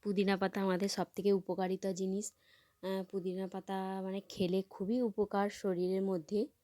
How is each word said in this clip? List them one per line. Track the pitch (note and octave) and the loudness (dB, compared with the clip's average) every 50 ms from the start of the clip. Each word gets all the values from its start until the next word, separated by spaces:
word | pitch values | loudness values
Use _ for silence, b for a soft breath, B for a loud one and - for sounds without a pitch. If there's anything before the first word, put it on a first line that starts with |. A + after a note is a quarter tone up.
পুদিনা | - G#3 G3+ F#3 G3+ F#3+ G3 | -2 0 2 2 4 4 4
পাতা | F#3 G3 F#3+ - G3+ | 2 2 0 0 0
আমাদের | G3 F#3+ F#3 F3+ G3 G3 | 2 2 2 2 0 0
সবথেকে | - - F3 - _ - F#3 G3+ | 0 -2 -2 -2 _ 0 4 4
উপকারিতা | G3 F#3+ F#3 - F3+ F3+ F#3 F3+ F#3+ F#3 - G3 | 4 4 2 -2 -2 -2 0 -2 -2 -2 -2 -4
জিনিস। | F#3 F3 F#3+ F#3+ F#3+ G3+ G#3+ - b b b b b b b b b b | -2 -2 -2 -2 -2 -2 -4 -6 b b b b b b b b b b
আহ, | - F#3 F#3+ F#3+ | -6 -4 -2 -2
পুদিনা | F#3+ F#3 - G3 F3 F#3+ F3+ F#3 F#3+ F#3 | -4 -4 -6 -4 -4 -2 -4 -2 -4 -4
পাতা | - F#3+ F3+ - G3 F#3+ F#3+ F#3+ F#3+ F#3+ | -6 -8 -6 -4 -4 -4 -2 -2 -4 -4
মানে | F#3+ F#3+ F#3+ G3+ G3 - | -4 -4 -4 -6 -8 -8
খেলে | - - F#3+ F3 F3+ F#3+ F#3+ _ | -2 0 0 2 2 0 0 _
খুবই | - - G3+ F#3 A#3 B3+ | -6 -6 -2 0 2 2
উপকার | B3 A3+ G3+ - G#3 G3 - G3+ G3+ G3+ | 2 0 2 0 0 2 2 2 2 2
শরীরের | G3+ - - G3+ F#3 E3+ F3+ F3+ F#3+ F#3+ | 0 -2 -2 0 0 2 2 2 2 2
মধ্যে। | G3 F#3+ F#3+ F3 D#3 - G#3 G3+ A#3+ D4 _ _ | 2 0 0 -2 -2 -2 0 0 0 0 _ _